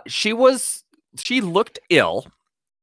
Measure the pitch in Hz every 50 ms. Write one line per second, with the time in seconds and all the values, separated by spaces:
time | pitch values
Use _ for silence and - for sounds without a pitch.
0 | - - - - - 214 220 233 262 262 269 240 - - - - - _ _ _
1 | _ _ _ - - - 247 262 208 175 165 196 233 - - - - _ - 139
2 | 101 82 85 101 - - _ _ _ _ _ _ _ _ _ _